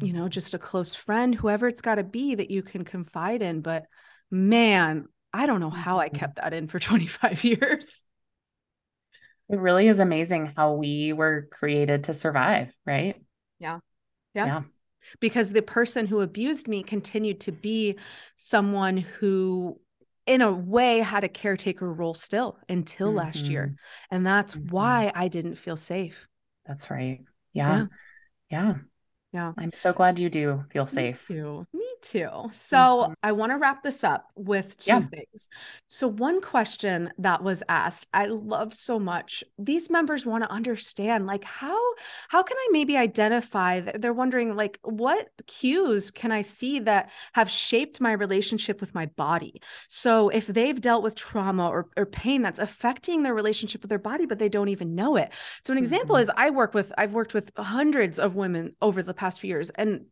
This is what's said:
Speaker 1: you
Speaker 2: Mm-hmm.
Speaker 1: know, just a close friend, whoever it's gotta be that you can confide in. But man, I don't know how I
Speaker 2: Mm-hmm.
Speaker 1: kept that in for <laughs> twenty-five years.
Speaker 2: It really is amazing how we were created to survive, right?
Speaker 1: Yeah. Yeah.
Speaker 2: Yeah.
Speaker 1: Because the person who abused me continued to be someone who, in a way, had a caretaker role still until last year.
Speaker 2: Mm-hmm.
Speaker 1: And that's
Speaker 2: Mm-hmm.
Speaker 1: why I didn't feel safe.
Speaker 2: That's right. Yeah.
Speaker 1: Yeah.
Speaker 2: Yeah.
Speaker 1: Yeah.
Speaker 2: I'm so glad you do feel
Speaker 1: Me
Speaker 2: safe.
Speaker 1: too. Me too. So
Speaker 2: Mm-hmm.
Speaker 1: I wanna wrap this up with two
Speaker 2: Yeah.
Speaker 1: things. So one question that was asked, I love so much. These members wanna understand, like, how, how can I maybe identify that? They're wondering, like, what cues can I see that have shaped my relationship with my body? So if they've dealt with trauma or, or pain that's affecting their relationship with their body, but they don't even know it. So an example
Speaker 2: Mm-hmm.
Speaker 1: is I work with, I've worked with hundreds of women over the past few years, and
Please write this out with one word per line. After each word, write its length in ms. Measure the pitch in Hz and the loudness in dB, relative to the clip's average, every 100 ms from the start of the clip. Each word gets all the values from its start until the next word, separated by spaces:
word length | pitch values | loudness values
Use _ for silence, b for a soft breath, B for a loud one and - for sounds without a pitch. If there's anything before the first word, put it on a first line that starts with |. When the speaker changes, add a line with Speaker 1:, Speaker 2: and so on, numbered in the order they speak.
Speaker 1:
you 60 | 190 | -4
Speaker 2:
Mm-hmm. 100 | 175 | -4
Speaker 1:
know, 120 | 180 | -4
just 260 | 190 - 175 | -6 -8 -8
a 20 | |
close 380 | - 185 175 - | -6 -4 -4 -6
friend, 400 | - 220 247 226 | -2 0 2 2
whoever 320 | 214 208 247 | 0 2 0
it's 140 | 240 | -2
gotta 220 | 233 208 | -2 -2
be 300 | 196 233 285 | -2 -4 -4
that 160 | 220 - | -2 -2
you 140 | 190 | -4
can 200 | 190 185 | -6 -8
confide 600 | 175 185 160 165 180 233 | -10 -10 -10 -6 -4 -2
in. 180 | 185 160 | -2 -4
But 240 | 160 160 156 b b b b | -4 -4 -6 b b b b
man, 720 | 185 196 233 226 190 160 156 - _ _ | 2 4 6 6 6 4 0 -6 _ _
I 140 | 202 285 | -2 0
don't 140 | 208 | 0
know 100 | 160 | -2
how 300 | 175 170 185 | -4 -2 0
I 80 | 151 | 0
Speaker 2:
Mm-hmm. 100 | 143 | -2
Speaker 1:
kept 180 | 151 - | -6 -6
that 180 | 156 160 | -6 -6
in 120 | 156 | -6
for 120 | 180 | -4
<laughs> 100 | - | 2
twenty-five 540 | 208 165 - 220 185 | 2 2 0 0 2
years. 560 | 240 226 277 302 - - _ _ _ _ _ _ _ _ _ _ _ b b b - | 2 4 2 0 -4 -20 _ _ _ _ _ _ _ _ _ _ _ b b b -4
Speaker 2:
It 120 | 202 | 0
really 280 | 185 180 220 | 4 6 8
is 120 | 196 | 8
amazing 540 | 185 160 170 170 156 147 | 6 4 2 0 -2 2
how 160 | 151 | 2
we 400 | 151 147 147 151 | 2 0 0 -2
were 340 | 156 156 151 147 | 2 2 0 -4
created 540 | - 147 147 147 143 143 | -4 0 2 2 2 0
to 100 | 151 | -2
survive, 580 | 160 143 147 196 123 _ | 0 2 4 2 0 _
right? 320 | - 139 185 - _ _ _ _ | -4 -2 -2 -6 _ _ _ _
Speaker 1:
Yeah. 180 | 160 170 - _ _ _ _ | -10 -10 -14 _ _ _ _
Yeah. 120 | 202 170 | -2 0
Speaker 2:
Yeah. 160 | 151 143 _ _ _ B B | -2 -6 _ _ _ B B
Speaker 1:
Because 320 | 226 240 202 | 0 2 2
the 80 | 208 | 2
person 460 | 214 233 240 247 208 | 0 0 0 0 0
who 140 | 214 | 0
abused 460 | 185 208 254 294 - | 0 -2 -2 -2 -4
me 140 | 208 | -6
continued 600 | - 208 - 220 214 202 | -4 -6 -4 -2 -2 -4
to 100 | - | -8
be 460 | 160 208 220 208 202 B B B B | -8 -4 0 0 -2 B B B B
someone 640 | - 220 202 202 190 190 | 0 2 2 0 0 -2
who, 800 | 170 - 202 190 185 185 180 - _ _ _ _ - | -4 -4 0 2 0 -2 -4 -10 _ _ _ _ 2
in 160 | 262 | 4
a 100 | 226 | 4
way, 460 | 185 180 226 247 226 | 2 0 2 4 4
had 260 | 208 208 | 2 0
a 60 | 190 | -2
caretaker 640 | - 208 190 196 180 180 | -4 -2 -2 -2 -4 -6
role 220 | 165 170 165 | -4 -6 -6
still 420 | - 208 254 - - | -4 -2 -2 -6 -6
until 440 | 180 156 - 196 | -4 -4 -2 -2
last 340 | 214 160 156 143 | 0 -2 -4 -4
year. 180 | 139 143 | -4 -4
Speaker 2:
Mm-hmm. 500 | 139 - - - 185 | -8 -14 -20 -6 -2
Speaker 1:
And 100 | 185 | 2
that's 300 | 202 196 156 | 2 0 -6
Speaker 2:
Mm-hmm. 140 | 151 | -4
Speaker 1:
why 420 | 180 226 240 208 | -2 2 2 0
I 140 | 175 180 | 0 -4
didn't 300 | 165 170 170 | -4 -6 -8
feel 200 | - 160 | -10 -8
safe. 500 | - 180 170 - - _ _ _ - | -6 -6 -8 -10 -20 _ _ _ -12
Speaker 2:
That's 240 | 143 - | -10 -8
right. 300 | 131 127 131 - _ _ | -6 -6 -8 -12 _ _
Yeah. 320 | - 143 214 208 | -2 2 2 0
Speaker 1:
Yeah. 0 | B B B B _ - | B B B B _ -10
Speaker 2:
Yeah. 240 | 156 208 147 - _ _ _ _ | -2 -2 -2 -6 _ _ _ _
Speaker 1:
Yeah. 220 | 175 170 165 | -8 -8 -6
Speaker 2:
I'm 160 | 170 | -8
so 180 | - 185 | -2 0
glad 260 | 180 180 175 | 4 4 4
you 120 | 175 | 0
do 340 | 156 147 139 139 | 0 0 -2 -4
feel 140 | 147 135 | -4 -2
Speaker 1:
Me 60 | |
Speaker 2:
safe. 360 | - 123 127 - | -2 -4 -4 -10
Speaker 1:
too. 400 | 160 151 147 175 | -10 -8 -10 -12
Me 120 | 330 480 480 | -10 -10 -12
too. 280 | - 208 160 - 226 | -6 -6 -4 -8 -12
So 240 | - - 269 | -14 2 6
Speaker 2:
Mm-hmm. 360 | 254 247 226 160 | 8 6 2 0
Speaker 1:
I 120 | 214 | -2
wanna 240 | 214 220 285 | 0 0 2
wrap 260 | 285 277 | 2 0
this 180 | 285 269 190 | -4 -2 0
up 240 | 135 - - | 0 -4 -10
with 420 | 196 196 185 - | -2 -2 -2 -4
two 140 | - | 4
Speaker 2:
Yeah. 100 | 233 | 4
Speaker 1:
things. 480 | 143 151 - 214 - B B B - | 4 -6 -18 -20 -20 B B B -12
So 200 | - 254 | -4 -2
one 320 | 208 262 370 | 0 0 0
question 720 | - 254 214 - 202 175 170 - | 0 0 0 -2 -2 -2 -4 -2
that 260 | 185 175 | 0 2
was 180 | 190 180 - | 0 -2 0
asked, 400 | 165 - - - | 0 0 -4 -2
I 140 | 190 208 | 0 0
love 460 | 220 214 214 220 | -2 -4 -4 -4
so 240 | - - 226 | -6 -4 -2
much. 460 | 190 175 - - - - | -2 -4 -8 -14 -14 -10
These 300 | 202 330 330 | -2 -2 0
members 360 | 330 302 294 233 | 0 2 -2 -2
wanna 200 | 226 220 | -2 -2
understand, 800 | 208 233 214 - - 208 226 190 | -4 -4 -4 -6 -4 0 0 0
like, 160 | 202 | -4
how, 340 | 202 - 269 415 480 466 B B B | -8 -12 -4 -2 -2 -2 B B B
how 140 | 339 | 2
can 120 | 370 508 | 2 0
I 120 | 508 | 2
maybe 240 | 311 285 285 | 2 2 2
identify 880 | 233 - 214 233 233 202 180 185 | 2 2 2 2 0 0 0 0
that? 200 | 175 214 | -2 -4
They're 120 | 240 | -2
wondering, 420 | 233 254 247 233 208 | 0 0 0 0 0
like, 240 | 208 - | -2 -4
what 440 | - 214 247 392 - - - | -8 -2 0 0 -2 -14 -20
cues 640 | - 254 330 349 208 196 | -2 0 2 2 2 -2
can 200 | - 233 | -4 -2
I 100 | 220 | -2
see 380 | 208 - 254 285 | -2 -6 -4 -2
that 280 | 220 202 - B B | 2 2 2 B B
have 160 | - 208 | 2 2
shaped 500 | - - 240 294 - | 2 0 0 0 0
my 140 | 240 | 0
relationship 640 | 208 202 196 202 220 - 202 | 2 0 0 0 -2 -4 -6
with 160 | 196 180 | -6 -6
my 120 | 156 | -8
body? 540 | - 147 170 131 - B B B | -4 0 0 -2 -16 B B B
So 400 | - 247 226 202 | -2 4 6 6
if 180 | 220 214 | 2 0
they've 320 | 208 254 262 | 0 2 2
dealt 240 | 240 233 | 2 2
with 120 | 214 214 | 2 -4
trauma 520 | - 220 196 185 175 | -8 -4 0 0 0
or, 220 | 170 170 - | 0 -4 -2
or 80 | 202 | -4
pain 360 | - 233 277 | -2 0 0
that's 180 | 208 - | 0 -2
affecting 640 | 202 - 247 254 - 330 | -6 -2 -4 -2 -2 0
their 100 | 277 | 0
relationship 480 | 226 214 208 214 - | 0 0 0 -4 -8
with 80 | 208 | -4
their 100 | 208 | -4
body, 260 | 214 294 294 | -4 -2 -2
but 120 | 214 | 0
they 100 | 214 | 0
don't 200 | 208 202 | 2 0
even 260 | 196 170 170 | -2 -4 -2
know 220 | 247 254 | 2 2
it. 160 | - B B B | 0 B B B
So 100 | - | -2
an 40 | 262 | 0
example 380 | 240 359 508 285 | 2 0 4 4
Speaker 2:
Mm-hmm. 60 | |
Speaker 1:
is 100 | 220 - | 4 4
I 140 | 285 | 4
work 220 | 269 214 | 4 2
with, 200 | 214 190 - | 2 -2 0
I've 160 | 208 | 0
worked 200 | 220 220 | 0 -2
with 180 | 208 202 - | -2 -4 -8
hundreds 600 | 202 233 302 285 190 160 | -4 0 2 4 2 2
of 200 | 202 190 | 0 0
women 380 | 190 170 165 - | -2 -2 -4 0
over 220 | 214 185 | 0 0
the 100 | 175 | -2
past 120 | 180 185 - | -4 -6 -4
few 80 | 190 | -4
years, 240 | 160 170 | -4 -4
and 340 | - 214 196 - | -2 -2 -2 -6